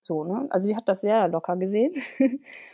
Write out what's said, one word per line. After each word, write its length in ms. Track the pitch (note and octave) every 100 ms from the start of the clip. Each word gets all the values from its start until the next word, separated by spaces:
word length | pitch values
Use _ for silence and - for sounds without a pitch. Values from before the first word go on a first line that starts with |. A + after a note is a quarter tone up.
so, 240 | - D#3+
ne? 240 | D#3+ G#3 C#4+
Also 180 | F#3 G3
sie 80 | G#3+
hat 120 | -
das 140 | F#3+
sehr 260 | G#3 A3 F#3
locker 280 | E3 - F3+
gesehen. 380 | F#3 G#3 C4 F4 A#3+ -
<laughs> 260 | C4 C4 - - -